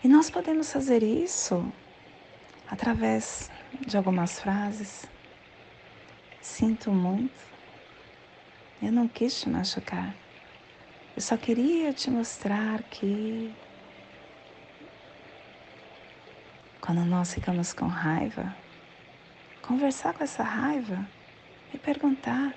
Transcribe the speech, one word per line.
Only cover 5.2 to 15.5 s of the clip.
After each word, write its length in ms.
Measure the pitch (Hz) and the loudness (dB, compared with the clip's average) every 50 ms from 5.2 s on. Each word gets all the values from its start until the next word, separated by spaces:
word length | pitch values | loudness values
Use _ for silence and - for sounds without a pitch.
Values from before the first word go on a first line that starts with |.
| - - - - - - - - - - - - - - - - - - - - - - - - | -20 -20 -20 -20 -20 -20 -20 -20 -20 -20 -20 -20 -20 -20 -20 -20 -20 -20 -20 -20 -20 -20 -20 -18
"Sinto 520 | - - - - 233 226 220 220 - 220 | -16 -14 -2 0 2 2 2 0 0 0
muito. 420 | 196 185 180 180 185 208 240 262 - - - - - - - - - - - - - - - - - - - - - - - - - - - - - - | 2 2 2 2 0 0 -2 -4 -6 -10 -20 -20 -20 -20 -20 -20 -20 -20 -20 -20 -20 -20 -20 -20 -20 -20 -20 -20 -20 -20 -20 -20 -20 -20 -20 -20 -12 -6
Eu 120 | 208 214 | -2 2
não 160 | 226 240 240 | 2 2 2
quis 340 | 233 - - 226 247 - - | 2 0 0 -2 0 0 -2
te 80 | - - | -2 -2
machucar. 680 | - - 185 208 - - - - - 180 185 190 - - - - - - - - - - - - - - - - - - - - - | -2 0 -2 -2 -4 -6 -6 -6 -6 -6 -6 -6 -8 -12 -16 -20 -20 -20 -20 -20 -20 -20 -20 -20 -20 -20 -20 -20 -20 -20 -20 -12 -10
Eu 80 | - - | -8 0
só 120 | - 240 | 0 0
queria 560 | 226 - - 226 240 240 294 339 330 320 294 | 0 2 0 2 4 4 4 4 2 2 0
te 200 | 269 - - 269 | -2 -2 -2 -2
mostrar 720 | 254 233 226 - - - - 202 202 208 220 214 214 220 233 | 0 0 -2 -4 -6 -6 -2 -2 0 0 0 -2 -2 -4 -6
que", 680 | - - - - 196 202 208 214 220 220 226 226 220 220 - - - - - - - - - - - - - - - - - - - - - - - - - - - - - - - - - - - - - - - | -10 -8 -4 -2 -2 0 0 -2 -4 -4 -4 -6 -8 -10 -14 -20 -20 -20 -20 -20 -20 -20 -20 -20 -20 -20 -20 -20 -20 -20 -20 -20 -20 -20 -20 -20 -20 -20 -20 -20 -20 -20 -20 -20 -20 -20 -20 -20 -20 -20 -20 -20 -20